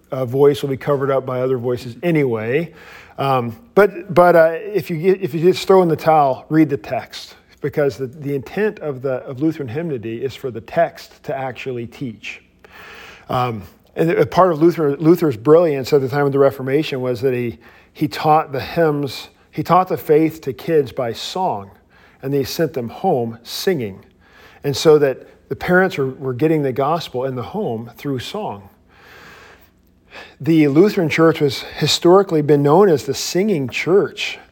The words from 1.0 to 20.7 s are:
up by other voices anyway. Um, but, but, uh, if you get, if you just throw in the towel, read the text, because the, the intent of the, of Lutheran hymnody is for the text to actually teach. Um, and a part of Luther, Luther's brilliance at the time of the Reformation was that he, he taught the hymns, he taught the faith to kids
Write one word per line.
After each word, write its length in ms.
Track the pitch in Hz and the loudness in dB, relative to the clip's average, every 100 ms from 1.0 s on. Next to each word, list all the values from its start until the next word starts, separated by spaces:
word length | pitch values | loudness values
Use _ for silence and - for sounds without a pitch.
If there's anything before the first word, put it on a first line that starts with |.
| 135 | 0
up 160 | 135 | -2
by 160 | 123 127 | -2 -4
other 160 | 131 131 | -2 -2
voices 380 | 120 123 123 113 | -2 -6 -8 -6
anyway. 720 | 175 160 135 110 110 143 170 - - - - - | -2 0 0 -2 -2 -4 -4 -12 -20 -20 -18 -6
Um, 400 | 135 131 120 110 _ - | -2 -2 -2 -10 _ 2
but, 360 | 202 190 190 | 2 0 -2
but, 220 | 175 175 | 4 6
uh, 240 | 170 160 160 | 6 4 2
if 300 | 202 208 - | -4 -6 -4
you 60 | 160 | -2
get, 240 | 185 190 | 0 0
if 120 | 180 | -2
you 60 | 160 | 0
just 280 | 175 - - | 2 2 4
throw 140 | 190 | 4
in 60 | 175 | 4
the 60 | |
towel, 520 | 151 160 156 139 123 - | 2 2 4 2 -2 0
read 200 | 156 147 | 2 2
the 80 | 135 | 0
text, 600 | - - - - - - _ _ | -6 -10 -10 -18 -20 -20 _ _
because 360 | 143 - 143 123 | -6 -2 -2 -2
the, 120 | 131 | -10
the 260 | 156 143 | -10 -8
intent 460 | 139 - 196 214 - | -8 -6 -4 -4 -4
of 220 | 156 131 | -10 -8
the, 160 | 135 127 | -6 -6
of 220 | - 123 | -8 -4
Lutheran 280 | 160 156 131 | -4 -4 -8
hymnody 560 | 127 170 131 113 117 | -8 -8 -8 -8 -8
is 100 | 131 | -8
for 160 | - 131 | -8 -10
the 100 | 113 | -10
text 640 | - 165 160 - - _ | -6 -2 -2 -4 -20 _
to 140 | - 135 | -10 -8
actually 500 | 135 117 139 123 120 | -8 -10 -10 -10 -10
teach. 560 | - 131 104 - - _ _ - - - - - - - | -10 -12 -12 -16 -18 _ _ -20 -20 -20 -20 -20 -20 -6
Um, 340 | 127 123 110 90 _ _ | -4 -4 -6 -12 _ _
and 160 | - 165 | -2 0
a 160 | 175 156 | 2 2
part 240 | 170 185 | 4 4
of 100 | 151 | 4
Luther, 360 | 170 165 147 139 | 2 2 -2 2
Luther's 400 | 160 175 160 107 | 2 4 2 0
brilliance 560 | 120 160 175 139 127 | 4 6 6 0 0
at 80 | 143 | 0
the 80 | 131 | 0
time 180 | 147 143 | 0 0
of 60 | |
the 80 | 139 | 4
Reformation 600 | 139 135 131 143 151 131 | 2 2 -2 -2 -2 -4
was 200 | 127 117 | -4 -2
that 120 | 135 | -2
he, 280 | 123 120 117 - _ _ | -2 -4 -8 -18 _ _
he 160 | - 151 | -6 -6
taught 420 | - 156 156 143 | -2 2 2 2
the 100 | 135 | -8
hymns, 680 | 107 170 160 147 135 - - _ _ | -6 0 0 0 -4 -8 -16 _ _
he 100 | - | -8
taught 240 | 151 175 185 | 2 2 2
the 100 | 165 | -4
faith 440 | - 151 160 160 | 2 2 2 -4
to 120 | 139 | -12
kids 380 | - - | -10 -2